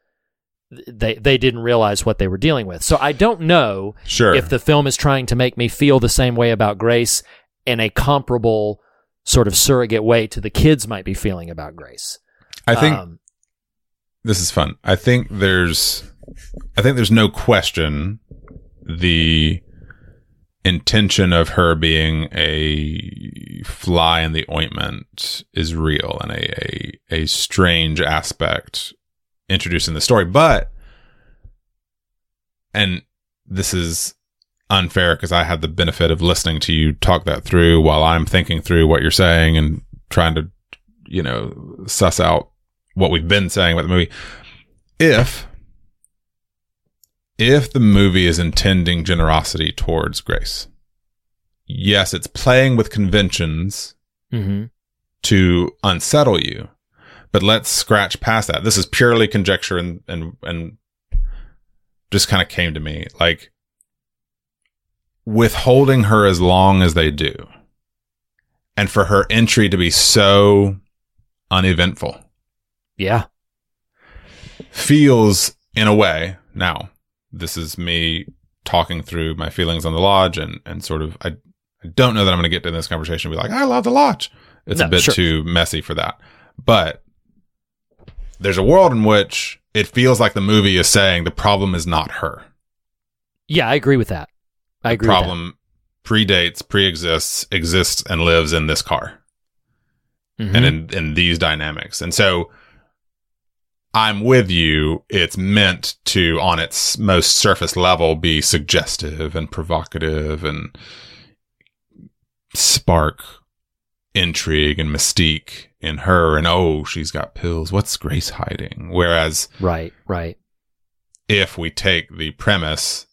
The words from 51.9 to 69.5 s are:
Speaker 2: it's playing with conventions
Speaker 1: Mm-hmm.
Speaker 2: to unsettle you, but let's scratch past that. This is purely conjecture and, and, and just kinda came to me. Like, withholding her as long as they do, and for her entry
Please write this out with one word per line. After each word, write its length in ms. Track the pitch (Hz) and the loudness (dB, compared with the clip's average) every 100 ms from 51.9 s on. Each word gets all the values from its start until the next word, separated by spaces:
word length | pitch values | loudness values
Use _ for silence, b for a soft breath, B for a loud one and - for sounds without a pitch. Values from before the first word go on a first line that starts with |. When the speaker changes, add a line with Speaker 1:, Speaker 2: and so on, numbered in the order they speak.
| 101 92 | 2 0
Speaker 2:
it's 140 | 90 - | -4 -8
playing 480 | - 131 127 135 117 | -2 2 4 4 2
with 140 | 104 | 0
conventions 1040 | 107 98 104 95 - 80 78 95 - - _ _ _ - | 0 0 2 0 -2 -4 -4 -6 -8 -14 _ _ _ -10
Speaker 1:
Mm-hmm. 320 | 120 98 98 113 _ _ _ _ _ | -6 -4 -6 -8 _ _ _ _ _
Speaker 2:
to 480 | - 98 90 87 87 - | 0 4 4 2 0 -2
unsettle 540 | 98 87 - 151 131 90 | -2 -2 0 2 4 2
you, 260 | - - - _ _ b b b b | -2 -8 -16 _ _ b b b b
but 100 | 101 | 0
let's 260 | 98 110 - | 2 0 0
scratch 500 | - - 107 95 - | -4 0 2 0 -4
past 300 | - 113 - | -2 -2 -2
that. 160 | 78 107 | -4 -2
This 100 | 101 | -2
is 80 | 87 | -2
purely 400 | - 120 117 107 | 2 2 4 2
conjecture 500 | 107 92 92 - 90 | 0 0 -2 -2 -6
and, 240 | 87 85 - | -6 -10 -12
and, 280 | 85 82 - | -10 -10 -12
and 340 | - 85 82 110 _ _ - B B B B B _ _ _ _ - | -10 -10 -10 -16 _ _ -4 B B B B B _ _ _ _ -4
just 160 | 98 - | -2 0
kinda 160 | 98 | 0
came 300 | 87 - 85 | -2 -4 -4
to 60 | 78 | -4
me. 240 | 76 78 80 - | -8 -10 -12 0
Like, 320 | 85 80 - _ _ _ _ _ _ _ _ _ _ _ _ _ _ _ _ _ 113 | 0 0 -8 _ _ _ _ _ _ _ _ _ _ _ _ _ _ _ _ _ -4
withholding 800 | 110 117 - 131 127 135 131 | 2 2 2 4 6 6 4
her 220 | 104 107 101 | 4 4 4
as 160 | 87 | 4
long 400 | 90 92 95 95 | 4 6 6 6
as 120 | 90 | 4
they 180 | 80 78 | 2 0
do, 220 | 71 78 - - - _ _ _ _ _ _ _ _ _ _ _ - | 0 -6 -6 -20 -20 _ _ _ _ _ _ _ _ _ _ _ -4
and 140 | 101 | 0
for 160 | 107 95 | 2 2
her 200 | 101 - | 2 2
entry 400 | 110 113 | 2 4